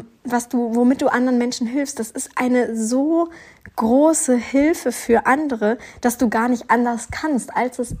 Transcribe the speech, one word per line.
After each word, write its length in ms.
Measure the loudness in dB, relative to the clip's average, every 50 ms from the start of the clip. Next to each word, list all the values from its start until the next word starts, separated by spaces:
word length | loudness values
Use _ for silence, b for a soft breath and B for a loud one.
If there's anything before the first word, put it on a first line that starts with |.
| -6 -10 _ _ _
was 260 | -4 -4 -4 -4 -2
du, 240 | -2 -2 -2 0 0
womit 300 | 2 4 2 2 2 2
du 60 | 0
anderen 280 | 2 2 0 2 2
Menschen 300 | 0 0 -2 -2 -4 -6
hilfst. 320 | -4 -2 -4 -4 -4 -6 -8
Das 100 | -10 -8
ist 220 | -8 -10 -12 -8 -6
eine 380 | -4 0 2 2 2 0 0 -2
so 540 | -4 -4 -2 0 0 0 2 2 0 0 -2 -6 B B B B B B -14 _
große 600 | -2 0 2 4 6 6 4 4 2 2 0 0
Hilfe 560 | 0 0 0 2 2 4 4 2 0 -2 -6
für 360 | -6 -6 0 2 2 2 4
andere, 500 | 2 2 2 0 -4 -2 0 0 0 -2 -2 B B B B
dass 160 | -2 -2 0
du 100 | 2 0
gar 200 | 0 2 0 0
nicht 240 | 0 0 -2 0 0
anders 380 | 0 2 2 0 -2 -6 -8 -10
kannst, 440 | -10 -6 -4 -2 -2 -2 -4 -4 -4
als 220 | -4 -4 -4 -4
es 180 | -6 -8 -8 -8 -6